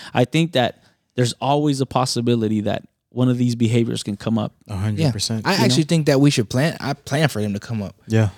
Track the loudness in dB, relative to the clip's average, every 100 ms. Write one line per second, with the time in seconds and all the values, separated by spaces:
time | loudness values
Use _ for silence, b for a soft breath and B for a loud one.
0 | B 0 2 2 0 0 0 -4 b b
1 | _ -2 -2 -2 0 2 2 0 -2 0
2 | 0 0 0 2 2 0 -2 -4 -8 _
3 | _ -2 0 2 0 0 2 2 0 -2
4 | -6 -6 -2 -2 -4 -10 -12 -6 -4 0
5 | -2 -2 -4 -4 -2 0 2 2 0 0
6 | 2 4 4 4 0 0 -2 -4 -8 -8
7 | -4 0 0 0 -4 -6 -6 -8 -8 -12
8 | -2 2 2